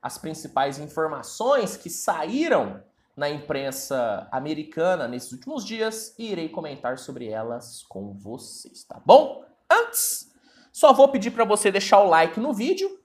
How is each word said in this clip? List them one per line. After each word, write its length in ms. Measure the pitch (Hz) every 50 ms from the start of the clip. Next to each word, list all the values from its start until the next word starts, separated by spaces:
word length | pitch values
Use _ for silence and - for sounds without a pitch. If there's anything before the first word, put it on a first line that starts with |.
as 160 | - 127 - -
principais 640 | - 160 160 - - 147 - 131 139 143 139 143
informações 960 | 147 147 - 165 160 156 151 135 120 - - - 220 254 285 269 214 165 151
que 120 | - - 170
saíram 920 | - - - - 185 160 156 165 220 277 320 330 254 165 120 98 98 - - _ _ _ _ _ _
na 140 | - 143 143
imprensa 960 | 151 147 147 - 151 135 139 135 131 - - - 139 131 120 113 104 98 - -
americana 760 | - 131 131 151 156 151 151 156 - 160 165 180 185 170 135
nesses 240 | 120 123 123 - -
últimos 340 | - - - 262 311 277 202
dias 480 | 196 220 220 220 220 220 220 - - _ -
e 140 | 233 220
irei 160 | 196 165 165 160
comentar 500 | - 180 160 151 135 139 - 120 131 139
sobre 300 | - - 135 127 123 110
elas 560 | 110 110 110 117 120 120 120 - - - - _
com 260 | - 95 101 101 98
vocês, 680 | 98 98 104 117 127 - - - - - - _ -
tá 180 | - _ - - _
bom? 380 | - 226 285 302 - - - - _ _ _ _ _
Antes, 580 | 339 440 466 - - - - - - - - _ _ _ _ _ _ _ _ _
só 200 | _ - - 294
vou 160 | 262 - 277 277
pedir 220 | 277 240 196 233
pra 140 | - 233 226
você 260 | 196 208 208 - 208
deixar 300 | 190 196 196 - - 196
o 80 | 202 190
like 300 | 165 160 165 170 - 220
no 140 | 226 294
vídeo, 460 | 269 196 220 320 381 381 381 392 - -